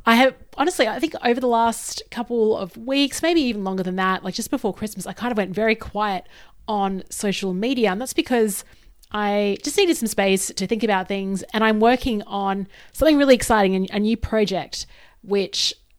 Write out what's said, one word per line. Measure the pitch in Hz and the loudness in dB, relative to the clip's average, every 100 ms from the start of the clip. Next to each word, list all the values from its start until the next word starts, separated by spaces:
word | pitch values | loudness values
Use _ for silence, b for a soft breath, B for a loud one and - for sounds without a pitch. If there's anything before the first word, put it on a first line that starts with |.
| - | 2
I | 233 | 6
have, | 269 262 - - | 4 2 -8 -2
honestly, | 311 359 226 | 0 2 0
I | 214 | 0
think | 277 - | -4 -2
over | - 240 | 0 0
the | 247 | 2
last | 233 233 226 - - - | 2 2 0 -6 -12 -10
couple | - 240 240 214 214 | -10 -4 0 2 0
of | 190 226 | -4 -10
weeks, | 226 277 277 - | -4 0 0 0
maybe | 320 349 | 0 2
even | 254 214 | 0 -2
longer | 190 190 | -4 -4
than | 185 185 | -4 -2
that, | 190 185 | 0 -2
like, | 190 180 | -4 -8
just | - | -4
before | 277 214 | -4 -4
Christmas, | 185 214 190 180 | -4 -8 -8 -12
I | |
kind | 190 240 | -8 -4
of | 214 | -2
went | 190 | -4
very | 185 220 | 0 0
quiet | 226 - 202 208 185 - B B B - | 0 -4 -4 -4 -4 -8 B B B -6
on | 214 196 190 - | -2 -2 -4 -8
social | - 208 185 190 185 | -6 -4 -2 -2 -2
media, | 226 254 214 | -2 0 0
and | 190 | 0
that's | 262 | -4
because | - - 240 220 190 - b b - - | -4 0 2 2 -2 -10 b b -20 -10
I | 208 208 202 202 196 | -4 0 0 0 -2
just | - 294 | -2 0
needed | 381 320 | 2 2
some | 226 | -2
space | - 196 190 - - | 0 2 2 0 -6
to | 185 | -4
think | 226 | -2
about | 220 190 185 | 0 0 0
things, | 196 190 190 - 214 | -4 -4 -4 -4 0
and | |
I'm | 220 214 | 2 4
working | 226 247 269 214 | 4 4 0 -4
on | 202 202 196 196 190 B B | -4 -4 -2 -4 -6 B B
something | - 302 294 | 0 4 6
really | 277 | 6
exciting, | 247 - 220 196 | 4 4 4 4
a, | 190 185 208 | 2 -2 -2
a | |
new | 214 226 | 0 0
project, | - 220 202 185 143 - - b b b | -2 0 0 -2 -6 -12 -14 b b b
which | 190 202 185 - - - _ | -4 -2 -2 -2 -4 -6 _